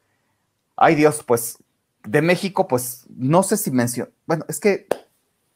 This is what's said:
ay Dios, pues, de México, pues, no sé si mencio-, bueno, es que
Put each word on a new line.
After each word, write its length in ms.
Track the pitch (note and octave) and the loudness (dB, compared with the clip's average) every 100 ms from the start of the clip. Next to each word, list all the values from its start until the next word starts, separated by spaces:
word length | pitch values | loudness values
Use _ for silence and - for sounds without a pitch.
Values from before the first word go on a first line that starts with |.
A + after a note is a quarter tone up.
| _ _ _ _ _ _ _ - | _ _ _ _ _ _ _ 2
ay 180 | D3+ | 2
Dios, 280 | D3+ D3+ D3+ | 4 2 2
pues, 340 | - A#2 - - _ _ _ _ | 0 -2 -2 -12 _ _ _ _
de 180 | G#2+ C#3 | -4 0
México, 440 | D#3+ F3+ F#3+ F#3+ F#3 | 2 0 -2 -4 -2
pues, 380 | B2 - - - - | -2 -4 -12 -18 -6
no 260 | C3 E3+ | 0 2
sé 140 | F#3 G#3 | 2 -2
si 140 | - | -2
mencio-, 400 | B2+ A#2+ B2 - _ - | -2 -2 -4 -10 _ -6
bueno, 180 | D#3+ - | -6 -6
es 120 | D#3 | -4
que 260 | G#3 F#3+ - - _ _ _ _ _ | -2 -2 -4 -12 _ _ _ _ _